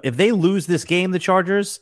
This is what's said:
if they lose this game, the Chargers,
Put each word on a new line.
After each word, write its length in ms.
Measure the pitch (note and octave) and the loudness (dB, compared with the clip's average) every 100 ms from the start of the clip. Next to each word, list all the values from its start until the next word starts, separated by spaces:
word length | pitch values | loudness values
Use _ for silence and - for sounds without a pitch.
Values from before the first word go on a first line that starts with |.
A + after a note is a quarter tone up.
if 140 | C3+ A#2+ | -4 0
they 160 | G3+ | 2
lose 340 | A3 E3+ G3 E3+ | 2 2 0 0
this 180 | F3 | -2
game, 280 | - F3 F#3 | 0 -2 0
the 80 | F3+ | -2
Chargers, 580 | - F#3+ F3 G3+ G3+ - | 0 0 2 -2 -2 -8